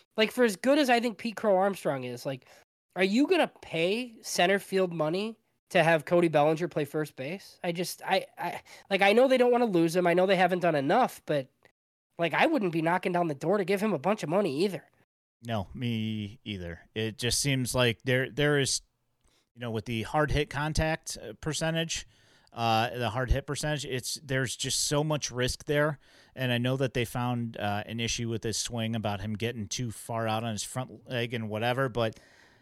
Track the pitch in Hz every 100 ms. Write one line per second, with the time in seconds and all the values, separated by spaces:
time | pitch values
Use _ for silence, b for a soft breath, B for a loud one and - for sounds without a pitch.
0 | B - 220 247 240 185 254 302 254 240
1 | 240 190 233 202 220 185 202 190 170 135
2 | 123 120 143 135 _ b _ _ _ 180
3 | 190 226 302 349 247 - - 165 175 226
4 | 247 - - - 180 196 - 190 180 170
5 | 151 180 220 220 _ _ - 180 160 165
6 | - 175 170 151 151 160 170 165 143 156
7 | 151 - 131 196 - - 180 175 170 -
8 | - 190 - - 175 - - B B 196
9 | 196 220 262 254 247 240 233 175 165 175
10 | 175 180 190 185 175 180 170 147 139 220
11 | 240 - - 147 - _ _ _ _ _
12 | _ - 170 151 269 302 185 165 165 180
13 | 196 175 170 139 156 208 175 196 214 156
14 | 175 214 147 185 190 135 202 160 - _
15 | _ _ _ _ 117 110 92 - 120 113
16 | 110 107 101 - 110 98 85 82 - 110
17 | 110 98 120 - 143 131 123 131 120 110
18 | 127 127 135 143 147 143 127 - _ _
19 | _ _ _ _ _ 120 120 110 123 113
20 | 107 151 151 147 143 135 156 151 156 160
21 | - - - - 156 143 160 165 165 -
22 | - b b b b 117 117 113 117 123
23 | 117 120 120 127 143 139 151 147 123 127
24 | - 120 147 131 131 - 131 - - 147
25 | 156 151 - 120 123 - - 147 151 147
26 | b b b - 127 120 123 131 131 127
27 | 113 123 123 120 117 - 104 104 - 113
28 | 117 - 117 113 113 101 - 117 113 113
29 | 104 101 110 104 113 120 98 - 123 -
30 | - 113 113 110 117 104 - 127 127 107
31 | - 127 120 120 110 107 120 123 135 113
32 | 113 - b b b b